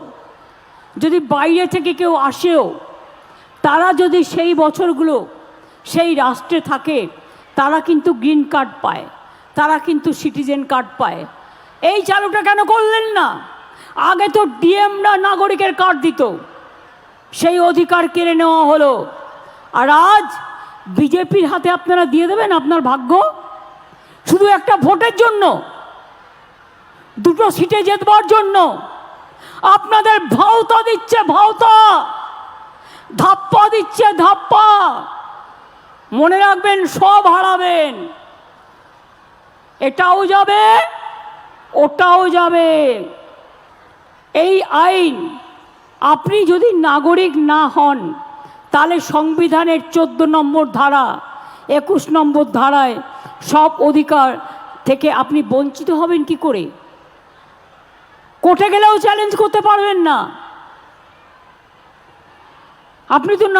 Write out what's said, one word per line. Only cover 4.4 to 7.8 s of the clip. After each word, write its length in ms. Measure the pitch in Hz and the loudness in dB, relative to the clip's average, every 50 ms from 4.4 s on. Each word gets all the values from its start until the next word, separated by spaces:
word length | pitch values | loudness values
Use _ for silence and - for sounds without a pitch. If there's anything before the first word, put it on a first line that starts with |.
| 339 349 339 | -2 0 0
বছরগুলো 600 | 311 311 302 302 339 359 349 285 269 320 320 285 214 175 - - - - - - - - - _ _ - - | 2 0 0 0 -2 -2 -2 -2 -2 -2 -2 -2 -4 -6 -8 -16 -20 -20 -20 -20 -20 -20 -20 _ _ -14 -4
সেই 180 | - 339 339 339 311 | -2 -2 0 0 0
রাষ্ট্রে 440 | 285 254 254 240 - - - 339 311 | 0 0 -2 -2 -6 -6 -4 -4 -4
থাকে, 380 | - 262 277 262 - 320 302 240 185 - - - - - - - - - - 277 | -4 -4 -6 -6 -4 -4 -4 -4 -6 -8 -12 -18 -20 -20 -20 -20 -20 -8 -4 -2
তারা 200 | 269 285 311 | 0 0 0
কিন্তু 300 | 320 | -2